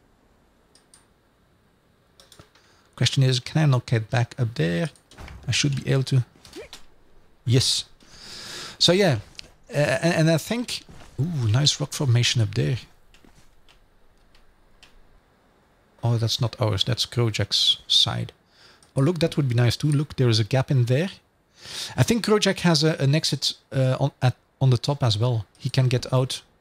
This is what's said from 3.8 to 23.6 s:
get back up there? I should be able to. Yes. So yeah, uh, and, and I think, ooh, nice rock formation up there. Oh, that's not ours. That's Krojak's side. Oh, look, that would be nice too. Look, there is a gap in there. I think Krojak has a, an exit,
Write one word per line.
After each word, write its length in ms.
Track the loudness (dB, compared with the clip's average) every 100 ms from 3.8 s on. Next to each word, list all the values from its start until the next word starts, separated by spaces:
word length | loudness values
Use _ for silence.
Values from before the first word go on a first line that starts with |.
| 0
get 240 | -2 0
back 240 | -2 -2 -2
up 160 | -4
there? 360 | -2 -2 -2 -4 -8 _ -20 -20 -12 -4
I 60 |
should 320 | 0 0 -2
be 60 | 0
able 120 | 0
to. 200 | 2 0 -2 _ -20 -20 -18 -20 -20 -20 -20 -20 -20 _ 0
Yes. 360 | 2 2 -2 -6 -16 -20 -20 -20 -18 -16 -16 -14 -2
So 120 | 2
yeah, 280 | 4 2 0 -4 -18 -20 _ -6
uh, 40 | -2 0 2
and, 120 | 0
and 160 | 2 2
I 60 | 2
think, 460 | 0 -6 -6 -10 -12 -20 -12 -6
ooh, 260 | -4 -2 0
nice 320 | 2 2 0
rock 140 | -4
formation 500 | -4 2 2 2 0
up 140 | 0 0
there. 220 | -2 -2 -8 _ _ -20 -20 -20 -20 _ _ -20 _ _ _ _ _ -20 -20 _ _ _ -20 -20 -20 _ _ _ _ _ _ _ _ _
Oh, 140 | -2 -2
that's 240 | -2 -2
not 200 | -4 -2
ours. 220 | -2 -2
That's 240 | -2 -4 -4
Krojak's 720 | -2 -2 -2 -4 0 0 0 2
side. 460 | 2 2 0 -8 -12 _ _ -20 _ _ 0
Oh, 40 |
look, 200 | 0 2
that 160 | 0 0
would 120 | 0
be 60 |
nice 220 | 2 2 2
too. 160 | 0
Look, 240 | 0 0 0
there 120 | 2
is 120 | 2
a 40 |
gap 260 | 2 0 2
in 160 | 2 2
there. 240 | 0 -2 -6 _ _ _ _ -16 -12 -6 0
I 60 |
think 220 | 2 2
Krojak 360 | 2 2 2 0
has 220 | 2 2
a, 180 | 2 0
an 140 | 0
exit, 400 | 0 0 -4 -4 -8